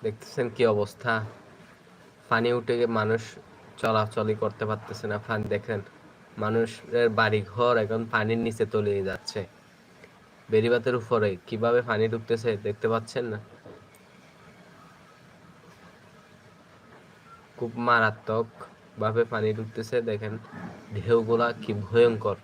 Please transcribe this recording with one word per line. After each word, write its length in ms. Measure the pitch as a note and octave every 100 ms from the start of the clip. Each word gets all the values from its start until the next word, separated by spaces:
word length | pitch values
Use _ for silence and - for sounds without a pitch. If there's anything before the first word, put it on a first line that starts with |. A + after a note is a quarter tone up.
দেখতেছেন 440 | A2+ G#2+ - - A#2+
কি 120 | A2 A#2
অবস্থা, 460 | G#2 G#2 - A#2+ A2+ A2 - - - - - - - - - -
পানি 200 | A#2 A#2+
উঠে 220 | B2 A#2 A#2+
গিয়ে 100 | A#2+
মানুষ 360 | A2+ G#2+ A2+ A2+ - - - - -
চলাচলই 560 | A2+ A2 G#2+ A2+ G#2+
করতে 300 | G#2+ G#2+ - G#2+
পারতেছে 380 | A2 - G#2 A2
না। 100 | G#2
পানি 260 | G#2 A2 G#2
দেখেন, 320 | G#2 A2 G#2+ F#2+ - - - - -
মানুষের 720 | G#2+ A2+ A2+ - - A#2+ A#2
বাড়িঘর 680 | A2 A2 G#2+ G2+ G2+ A#2+ A#2+
এখন 240 | G#2+ A2+ A2+
পানির 280 | A2+ A2 A2+ A#2
নিচে 180 | A2 A2
তলিয়ে 360 | A2 G#2 G2+
যাচ্ছে। 360 | F#2+ F#2+ - G#2+ F#2 - - - - - - - - - -
বেড়িবাঁধের 460 | A2 A#2 A#2+ A#2+
উপরে 340 | B2 A2 A#2 G#2 F#2 -
কিভাবে 340 | A2 A#2 A#2+
পানি 220 | A#2+ G#2+ A2
ঢুকতেছে 420 | A2+ A2+ A#2 A#2 G#2
দেখতে 300 | G#2 G2+ A2+
পাচ্ছেন 360 | A2+ A2+ C3
না? 140 | A#2+ G#2 - - - - - - - - - - - - - - - - - - - - - - - - - - - - - - - - - - - - - - - - - -
খুব 140 | A#2 A#2
মারাত্মক 720 | A#2+ A#2 A2 G#2+ - A2 A2+ - - - - -
ভাবে 220 | A2 A2
পানি 240 | A2+ A2+ G#2+
ঢুকতেছে। 440 | G#2+ A2 A#2 A2+ B2
দেখেন 320 | A2+ G#2 G#2+ A2 - - - - -
ঢেউগুলা 540 | G#2 A2+ A2+ A2 A#2 A#2+
কি 200 | A2+ -
ভয়ঙ্কর 640 | G#2 G2 A#2 A#2+ A2+ G#2+ G2